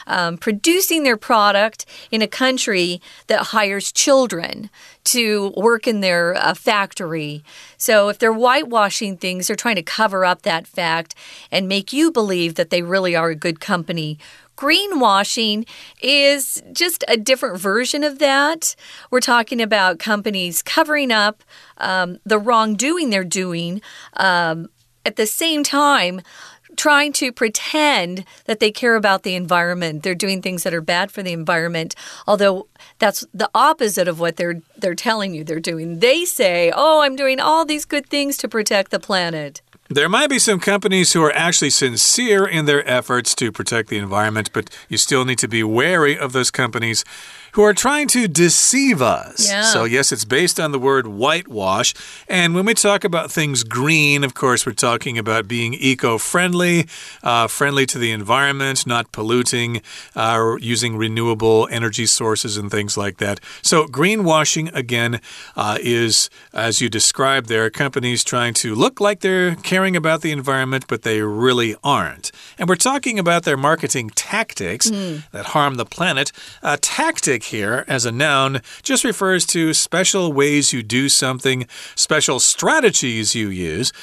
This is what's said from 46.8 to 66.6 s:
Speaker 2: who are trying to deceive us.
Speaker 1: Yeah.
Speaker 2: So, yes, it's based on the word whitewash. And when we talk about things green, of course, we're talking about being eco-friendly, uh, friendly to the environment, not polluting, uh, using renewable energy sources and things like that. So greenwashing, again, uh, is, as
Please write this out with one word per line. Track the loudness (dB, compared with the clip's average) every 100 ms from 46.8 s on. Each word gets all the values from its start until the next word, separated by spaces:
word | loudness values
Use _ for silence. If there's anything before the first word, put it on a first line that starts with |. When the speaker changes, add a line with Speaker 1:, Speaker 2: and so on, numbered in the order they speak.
| -2 -2 -6 -12 -20 -20 -2
Speaker 2:
who | 4
are | 4
trying | 4 2 0 0
to | 2 2
deceive | 4 4 4 2 4 4 4
us. | 2 0 -2 -2 -2
Speaker 1:
Yeah. | 0
Speaker 2:
So, | 2 2
yes, | 2 2 2
it's | -2 0
based | 0 2 0
on | -2
the | 0
word | 2 2 0
whitewash. | -2 0 0 -4 -4 0 0 0 -4 -12 -16 -4
And | 0 2 2
when | 0
we |
talk | 2 2 2
about | 0 -2 -4
things | -2 -2 -2
green, | -4 -2 2 4 4 2
of | -2
course, | 0 0 2 -2
we're |
talking | -2 0 0 -4 -4
about | -2 -2 -2
being | -4 -4 0
eco-friendly, | 0 2 0 0 0 0 0 2 2 2 0 -8 -18 -6
uh, | 0 2 0
friendly | 0 0 2 0
to | 0
the | -2
environment, | -2 0 2 2 0 -2 -4 -2
not | -4 -4
polluting, | -6 -2 0 0 -2 -2 -6 -10 -18 -10 -2
uh, | 0 2 0 -2
using | -4 -2 -2 -2
renewable | -4 -2 -2 2 4 4 2
energy | -2 -4 -2 -2
sources | 0 0 -2 -4 -6
and | -6
things | -4 -4 -4
like | -6 -4
that. | -6 -6 -10 -6
So | 0 2 2
greenwashing, | 0 0 2 2 2 2 -2 -4
again, | -6 -2 -2 -2 -4 -8 -20 -10 -4
uh, | -4 -2
is, | 0 0 2 0 -2 -8 -12
as | -6